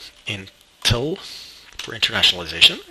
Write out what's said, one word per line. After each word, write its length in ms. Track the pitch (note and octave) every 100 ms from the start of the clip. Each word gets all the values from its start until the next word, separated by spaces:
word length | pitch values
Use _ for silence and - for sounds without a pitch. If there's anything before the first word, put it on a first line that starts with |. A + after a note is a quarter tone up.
| - - -
Intel 880 | G2+ F#2+ - _ _ - A#2 C#3+ G3 - - - - - -
for 180 | - A2+
internationalization, 840 | - A2 - F3+ E3 E3+ F3 F3 -